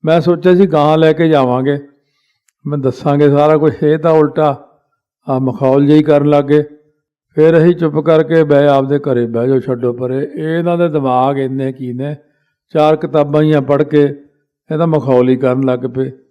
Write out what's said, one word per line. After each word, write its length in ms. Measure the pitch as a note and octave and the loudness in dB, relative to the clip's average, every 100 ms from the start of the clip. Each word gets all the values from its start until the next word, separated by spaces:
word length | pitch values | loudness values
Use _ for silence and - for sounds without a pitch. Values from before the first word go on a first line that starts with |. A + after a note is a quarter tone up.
ਮੈਂ 160 | D#3 E3+ | 2 0
ਸੋਚਿਆ 340 | E3 E3+ F3+ | 2 0 2
ਸੀ 120 | F3+ G3 | 4 2
ਗਾਹਾਂ 320 | D3+ D3 D#3 | 2 2 4
ਲੈ 140 | D#3+ | 2
ਕੇ 160 | D#3 E3 | 2 2
ਜਾਵਾਂਗੇ, 500 | D3+ B2+ B2 C3 C#3+ C#3+ _ _ _ _ _ _ _ C#3+ | 2 2 0 -2 -4 -8 _ _ _ _ _ _ _ -8
ਮੈਂ 120 | D3 | -4
ਦੱਸਾਂਗੇ 520 | C3 B2 D3+ C#3+ D3 | -4 -4 -2 2 2
ਸਾਰਾ 260 | C#3+ D3 D#3 | 4 2 2
ਕੁਛ, 260 | D3+ - | 0 0
ਇਹ 160 | D3+ D#3 | -2 0
ਤਾਂ 140 | E3 | 2
ਉਲਟਾ 560 | D#3 D3+ D#3 D3+ C3+ - _ _ _ _ _ - | 2 2 0 -2 -4 -12 _ _ _ _ _ -6
ਆ 100 | C3 | -4
ਮਖੌਲ 480 | C3 A2+ C3+ C#3 C#3+ | -4 -2 0 2 4
ਜਿਹੀ 160 | D3+ | 4
ਕਰਨ 260 | D#3 D3 C#3+ | 4 2 2
ਲੱਗ 160 | D3 | 0
ਗਏ। 180 | C#3 D3 D3 - _ _ _ _ _ | 2 0 0 -12 _ _ _ _ _
ਫਿਰ 240 | - D#3+ E3 | 0 2 4
ਅਸੀਂ 160 | E3 | 2
ਚੁੱਪ 240 | E3+ D#3+ D3+ | 2 -2 -2
ਕਰਕੇ 460 | D3+ D#3+ D#3+ E3 | 0 0 2 0
ਬਹਿ, 240 | D3+ C#3+ D3 | 2 2 4
ਆਪਦੇ 300 | C#3 C3+ C#3+ | 2 0 -4
ਘਰੇ 280 | C#3+ B2 A#2 | -2 -2 -2
ਬਹਿ 220 | A#2 B2+ | -4 -2
ਜਾਓ, 100 | C3+ | -2
ਛੱਡੋ 340 | C3+ B2 B2 | -2 -4 -4
ਪਰੇ। 380 | A#2+ B2+ C3 D3 | -4 -6 -6 -8
ਇਹ 240 | C#4 D#3 E3 | -8 -6 -4
ਇਹਨਾਂ 200 | E3+ E3+ | -2 -2
ਦੇ 100 | F3 | -2
ਦਿਮਾਗ 500 | D3+ C3+ B2+ C3 C#3 | -2 -2 0 0 -2
ਇੰਨੇ 340 | C3+ C3+ C3+ | -6 -6 -8
ਕੀ 200 | C3 B2+ | -8 -12
ਨੇ, 240 | B2 C#3+ D3 _ _ _ _ _ | -10 -10 -12 _ _ _ _ _
ਚਾਰ 240 | D#3+ D3+ D#3 | 0 0 0
ਕਿਤਾਬਾਂ 460 | C#3+ D3+ C#3+ D3+ | -2 -2 0 0
ਹੀ 100 | D#3 | 2
ਆ 80 | D3+ | 0
ਪੜ੍ਹ 220 | C3 C#3+ | 0 -2
ਕੇ, 200 | D3 D3 C#3+ C#3+ _ _ _ _ _ | 0 2 0 -2 _ _ _ _ _
ਇਹ 60 | D#3 | -4
ਤਾਂ 80 | E3 | -2
ਮਖੌਲ 420 | D#3 C3+ B2+ B2+ | -2 0 2 2
ਹੀ 80 | C3 | 0
ਕਰਨ 260 | B2+ B2+ | 0 -2
ਲੱਗ 160 | C3 B2+ B2+ | -2 -4 -6
ਪਏ। 180 | B2+ C3 C3 _ | -6 -8 -10 _